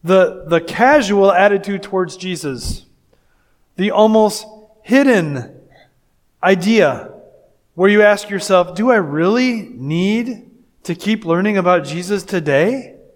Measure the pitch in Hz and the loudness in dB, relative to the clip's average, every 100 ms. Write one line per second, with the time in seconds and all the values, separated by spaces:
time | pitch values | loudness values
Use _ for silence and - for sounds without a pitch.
0 | 160 190 170 - 151 170 170 - 254 302 | 4 4 2 -2 -2 -2 -2 0 4 4
1 | 202 202 196 180 202 196 196 196 - 190 | 2 2 4 4 2 0 -4 -8 -6 -6
2 | 180 - 185 170 151 123 - - _ _ | -6 -8 -10 -8 -8 -8 -8 -10 _ _
3 | _ _ _ _ _ _ _ - 202 208 | _ _ _ _ _ _ _ -4 -2 2
4 | 220 220 214 208 - - _ _ - 262 | 4 4 2 -2 -14 -20 _ _ 0 2
5 | 277 214 156 135 110 - _ _ _ _ | 4 2 0 -6 -10 -20 _ _ _ _
6 | _ _ _ _ 180 190 185 226 151 123 | _ _ _ _ 0 0 2 2 2 0
7 | - - - _ _ _ _ 165 190 208 | -12 -20 -20 _ _ _ _ 0 2 4
8 | 208 202 - 196 - 185 175 175 240 226 | 4 2 -4 -8 0 0 0 -2 0 0
9 | 160 147 175 233 254 226 180 120 135 165 | 0 -2 0 0 0 -4 -10 -12 -6 -2
10 | 190 220 240 220 - _ _ _ - 170 | -2 -2 -4 -10 -18 _ _ _ -12 -8
11 | 202 220 170 170 208 202 175 180 143 160 | -4 -4 -2 -2 0 0 0 0 -2 -10
12 | 180 202 - 185 151 139 185 262 - - | -6 -6 -4 -6 0 0 0 -2 -10 -20
13 | _ | _